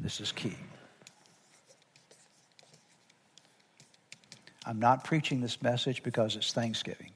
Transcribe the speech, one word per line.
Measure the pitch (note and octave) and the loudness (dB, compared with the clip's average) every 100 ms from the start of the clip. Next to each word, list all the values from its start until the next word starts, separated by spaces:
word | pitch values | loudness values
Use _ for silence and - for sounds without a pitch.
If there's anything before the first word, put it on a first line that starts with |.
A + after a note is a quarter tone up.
This | - - | -6 -4
is | G2+ | -6
key. | - G#2+ - - - - - - - - - - - _ - _ - _ - - _ _ - - - _ _ _ _ _ - - _ _ _ - - _ - - - - - | -4 -6 -6 -14 -20 -20 -20 -20 -20 -20 -20 -20 -20 _ -20 _ -20 _ -20 -20 _ _ -20 -20 -20 _ _ _ _ _ -20 -20 _ _ _ -20 -20 _ -20 -20 -20 -20 -14
I'm | - A2 | -8 4
not | A#2 C3 | 6 6
preaching | - D#3+ D3 C3+ | 4 0 2 0
this | A#2+ - | 0 0
message | A#2+ A#2+ - B2+ | 0 2 0 -2
because | - A#2+ A2 G#2 | -2 2 2 2
it's | - | -2
Thanksgiving. | - A#2 G#2+ - - - | 0 -2 -2 -6 -8 -14